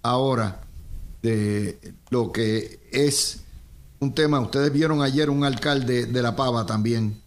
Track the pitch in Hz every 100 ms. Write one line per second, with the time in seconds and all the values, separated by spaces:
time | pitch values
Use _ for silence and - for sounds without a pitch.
0 | 117 123 135 123 104 92 - - - -
1 | - - 113 110 104 104 101 - - -
2 | - 127 104 107 110 110 - - - 131
3 | 143 139 - - - - - - - -
4 | 139 151 151 143 113 139 143 139 160 151
5 | 139 135 151 143 143 123 151 139 123 123
6 | 113 123 120 117 131 117 107 110 110 117
7 | 110 107